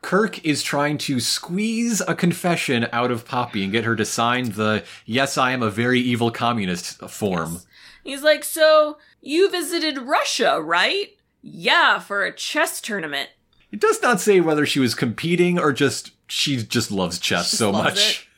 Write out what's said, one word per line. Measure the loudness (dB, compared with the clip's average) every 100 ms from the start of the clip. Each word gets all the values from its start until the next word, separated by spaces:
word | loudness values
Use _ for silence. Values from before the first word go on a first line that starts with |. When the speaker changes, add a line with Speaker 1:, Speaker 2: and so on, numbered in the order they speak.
Speaker 1:
Kirk | 0 0 0 -2
is | -2 -2
trying | -2 -2 0 -2
to | -2 -2
squeeze | -2 -4 -4 -2 -2 0 -2 -2
a | -2
confession | 0 0 0 0 0 0 0 0
out | 0 0
of | -2
Poppy | -4 -4 -4 -4
and | -2
get | 0
her | 0 0
to |
sign | -2 0 0 0 -2
the | -2 0 0 -4 -20
"Yes, | -4 -2 0 0
I | 0
am | 0
a | -2
very | 0 2 2
evil | 2 2 0
communist" | 0 0 0 -2 -4 -6 -12 -16
form. | -4 -2 -2 -4
Speaker 2:
Yes. | -8 -14 _ -20 -18
He's | -12 -2
like, | 2 2
"So, | 0 2 6 6 4 -2 _ _
you | -4 2 2
visited | 0 -4 -4 -4 -4
Russia, | -2 0 0 0 0 0
right?" | 0 2 2 0 -6 _ _ _
"Yeah, | -20 -6 0 4 4 2
for | -2 -4
a | -4
chess | -6 -6 -2 -2 -4
tournament." | -8 -8 -6 -6 -8 _ _ _ _
Speaker 1:
It | -2
does | 0 2
not | 2 2
say | 4 4
whether | 4 2
she | 2 2
was | 2
competing | 2 -2 -2 -2 2 4 4
or | 2
just, | 2 2 0 -10 _ _
she | -4 -2 -2
just | 0 -2 0
loves | -2 -2 -2
chess | -2 0 0
Speaker 2:
She | 0
Speaker 1:
so | 0
Speaker 2:
loves | 2 0 2
Speaker 1:
much. | 0 -2
Speaker 2:
it. | -8